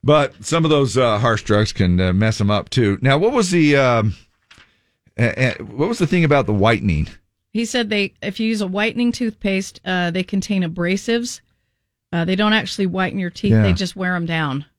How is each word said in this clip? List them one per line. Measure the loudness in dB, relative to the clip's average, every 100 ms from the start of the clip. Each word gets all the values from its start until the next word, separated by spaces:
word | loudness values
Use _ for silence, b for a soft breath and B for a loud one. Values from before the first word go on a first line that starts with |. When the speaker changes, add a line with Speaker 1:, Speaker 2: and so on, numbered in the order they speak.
Speaker 1:
But | 4 2 2 -6
some | -4 0
of | 2
those, | 2 2 2
uh, | 2 2
harsh | 2 0
drugs | 2 2 2
can, | 0 2 2
uh, | 2
mess | 2 0 0
'em | 0
up | 0 -2
too. | 0 2 2
Now, | 2 2
what | 2
was | 2 2
the, | 4 4 4
um, | 4 2 0 -4 _ _ _ b b b b b _ -2
uh, |
uh, | -2 0 -2 -4
what | -12 -4 -4
was | 0
the | 0
thing | 2
about | 2 2 2
the |
whitening? | 2 2 2 0 0 -2 -8 _ _ _
Speaker 2:
He | -6
said | -4 -4 -2
they, | -2 -4 _
if | -12 -4
you | -2
use | -2
a | -2
whitening | -2 -2 0 -2
toothpaste, | -2 -6 -4 -4 -4 -6 -12
uh, | -6 -2 -2
they | -4
contain | -4 -4 -2 -2
abrasives. | -2 -2 -2 -2 -2 -4 -4 -12 _ _ _ _ _ _ _
Uh, | -4
they | -2 0
don't | 2
actually | 0 -2 -4 -4
whiten | -2 -4 -4
your | -8
teeth; | -4 2
Speaker 1:
Yeah. | 4
Speaker 2:
they | 4
just | 2 -2 -4
wear | -4
'em | -2 -2
down | -4 -4 -6 -10